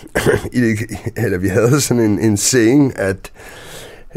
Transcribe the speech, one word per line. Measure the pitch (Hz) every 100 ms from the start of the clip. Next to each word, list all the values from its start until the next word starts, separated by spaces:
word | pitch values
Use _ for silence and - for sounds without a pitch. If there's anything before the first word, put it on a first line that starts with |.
| - - - - 107
<clears throat> | 123 117 107 - 98 113 -
eller | 110 92
vi | 95
havde | 101 113 143
sådan | - 120
en, | 110 98
en | 113 104
saying, | - 131 110 143 139 -
at, | 98 98 - - - - - - - - -